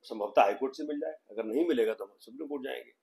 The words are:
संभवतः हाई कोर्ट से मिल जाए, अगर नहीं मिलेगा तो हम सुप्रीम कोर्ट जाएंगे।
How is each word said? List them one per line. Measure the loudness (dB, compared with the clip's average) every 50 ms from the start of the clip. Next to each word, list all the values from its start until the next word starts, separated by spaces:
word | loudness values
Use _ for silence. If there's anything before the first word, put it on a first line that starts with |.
| _
संभवतः | -10 -6 -4 -4 2 6 6
हाई | 6 6 6
कोर्ट | 0 -2 -4 -4
से | -6 -6
मिल | -6 -4 -4
जाए, | -4 -6 -8 -10 _ _
अगर | -6 -6 -4
नहीं | -2 0 0 2
मिलेगा | 2 4 4 4 2 2
तो | -4 -8
हम | -14 -14 _
सुप्रीम | -20 -20 -12 -10 -8
कोर्ट | -8 -8 -8 -6
जाएंगे। | -6 -8 -8 -10 -14 _ _